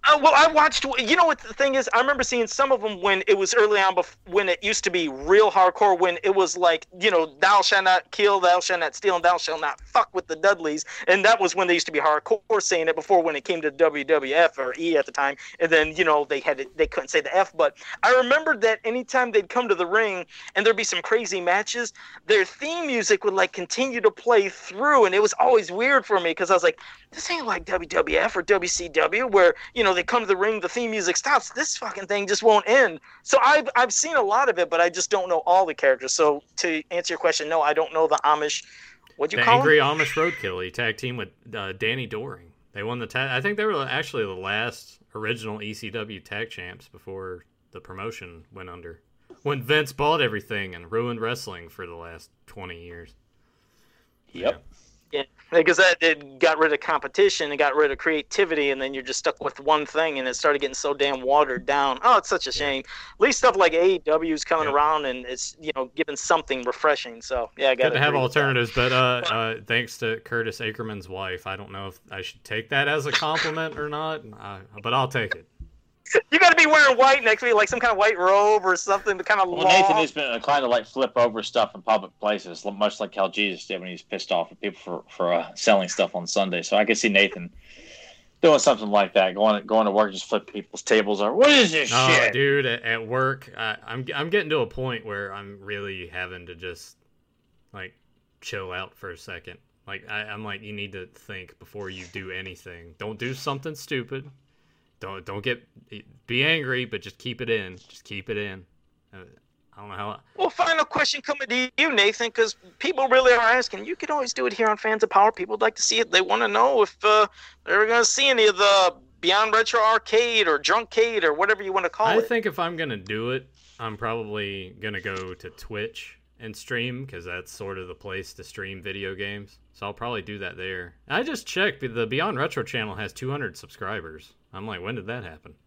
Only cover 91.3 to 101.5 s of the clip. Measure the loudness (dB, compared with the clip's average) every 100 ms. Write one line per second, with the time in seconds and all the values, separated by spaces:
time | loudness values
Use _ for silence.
91.3 | 4 6 6 4 0 0 2 4 4 2
92.3 | 0 0 0 -2 -4 -4 -6 -4 -2 -2
93.3 | -4 -12 -8 -8 -8 -10 -12 -8 -8 -2
94.3 | -2 0 -2 -4 -6 -8 -8 -8 -10 -8
95.3 | -12 -16 -18 -12 -10 -10 -10 -12 -12 -12
96.3 | -12 -18 -14 -14 -14 -20 _ _ _ _
97.3 | _ _ _ _ -18 -18 _ _ _ _
98.3 | _ -12 -12 -10 -10 -12 _ -16 -16 -16
99.3 | -16 -16 -20 _ _ -16 -16 -10 -10 -10
100.3 | -10 -10 -12 -12 -12 -12 -12 -16 _ -16
101.3 | -16 -16